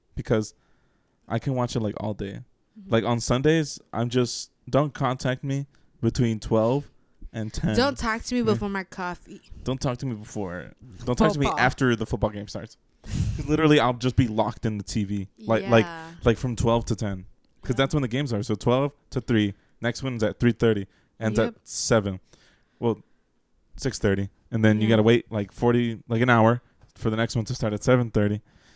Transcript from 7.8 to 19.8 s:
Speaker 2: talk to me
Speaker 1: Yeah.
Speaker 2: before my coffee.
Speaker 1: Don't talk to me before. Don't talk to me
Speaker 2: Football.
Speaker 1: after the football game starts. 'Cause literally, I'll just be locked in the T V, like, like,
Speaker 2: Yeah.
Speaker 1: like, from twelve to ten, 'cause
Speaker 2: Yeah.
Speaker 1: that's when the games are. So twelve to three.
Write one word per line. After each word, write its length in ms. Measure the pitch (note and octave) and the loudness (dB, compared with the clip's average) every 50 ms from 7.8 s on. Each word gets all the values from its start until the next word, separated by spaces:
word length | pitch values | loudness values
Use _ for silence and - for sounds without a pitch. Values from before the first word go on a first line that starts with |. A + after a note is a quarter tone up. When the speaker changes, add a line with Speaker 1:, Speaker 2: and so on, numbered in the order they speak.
| C4 C#4+ B3+ | 2 2 0
Speaker 2:
talk 260 | - A#3+ A3+ A3 A#3 - | -2 -4 -4 -4 -4 -6
to 100 | - B3 | -4 -2
me 60 | B3 | 0
Speaker 1:
Yeah. 120 | A3+ A3 | 2 2
Speaker 2:
before 160 | G#3 G#3 G#3 G3+ | 0 0 0 -4
my 160 | G3 F#3+ F#3 | -4 -6 -8
coffee. 560 | _ - - F3+ F3+ F3 - - - G3 - _ - - - - | _ -10 -10 -8 -8 -8 -10 -14 -20 -20 -20 _ -20 -18 -10 -6
Speaker 1:
Don't 160 | B2 C3 - | -6 -6 -4
talk 160 | - C3+ A#2+ - | -4 -4 -4 -4
to 80 | C#3 | -6
me 80 | C3 A2+ | -8 -8
before. 580 | G#2 G#2+ - - G#2+ G2 F2 F2 F2 B1 - - _ - B2+ - - - | -8 -12 -12 -8 -8 -8 -6 -8 -10 -12 -14 -20 _ -20 -20 -16 -10 -4
Don't 120 | C3+ B2+ | -4 2
talk 160 | - - D#3 | 2 2 2
to 60 | D3+ C#3+ | 2 2
me 80 | C#3 | 0
Speaker 2:
Football. 140 | - - - A#2+ | 0 2 2 2
Speaker 1:
after 320 | B2+ - - C3+ B2 A#2 | 2 2 4 2 4 4
the 80 | G#2+ A2 | 2 0
football 260 | - A#2+ G2+ A2 G#2+ | -4 -2 -2 -2 -2
game 180 | G#2 G2+ G2+ - | -4 -6 -12 -10
starts. 280 | - G2 - - - _ _ _ _ _ - | -10 -12 -12 -12 -18 _ _ _ _ _ -12
'Cause 420 | - - - - - - - - | -8 -4 -2 -2 -2 -2 -4 0
literally, 320 | C#3+ D3+ D#3 D#3+ D3 D3+ C#3 | 0 2 4 6 6 6 6
I'll 140 | A2+ B2 B2 | 6 2 0
just 220 | A#2 B2 B2+ - | 0 -2 2 4
be 100 | - C3 A2 | 4 2 2
locked 380 | G#2+ A2 G#2+ A2 - - - | 2 0 0 -2 -2 -4 -4
in 100 | A2 G#2+ | -4 -4
the 80 | G2+ - | -4 -6
T 200 | - - A2+ G2+ | -4 -2 -2 -2
V, 240 | F#2+ G#2 G2+ F#2+ - _ - | 0 -2 -4 -6 -8 _ -12
like, 280 | A2 G#2+ A2+ A2 F#2+ - | -2 0 0 0 2 4
like, 160 | A#2 A2+ G#2+ | 4 4 4
Speaker 2:
Yeah. 240 | E3+ E3 E3 D#3+ - - - - | 4 -6 -12 -14 -16 -14 0 2
Speaker 1:
like, 120 | A#2+ A2 | 2 2
from 200 | - - B2+ A#2 | 2 -2 -6 -4
twelve 280 | - - A#2 A#2 A#2 - | 0 2 2 2 2 0
to 100 | - A2 | -2 -4
ten, 300 | - A2 G2+ F#2+ F#2 F2+ - - _ _ _ _ _ | -4 -4 -6 -6 -8 -10 -18 -20 _ _ _ _ _
'cause 80 | - - | -6 -4
Speaker 2:
Yeah. 60 | A#2+ | 0
Speaker 1:
that's 180 | B2 C3+ C3+ - | 0 0 0 2
when 80 | C#3+ | -2
the 60 | C3 G#2+ | -2 -2
games 240 | A#2+ C3+ D3 B2+ | -2 -4 -2 -2
are. 100 | A#2 G2+ | -2 -4
So 120 | - - G#2+ | -2 -2 -4
twelve 360 | - - A#2+ B2 C3 C#3+ C#3 _ _ _ - | -2 0 0 2 2 0 -4 _ _ _ -8
to 100 | - C3 | -8 -6
three. 340 | - - A#2 G#2+ G#2 G2+ G2+ _ _ _ _ - | -2 0 2 2 2 0 -2 _ _ _ _ -6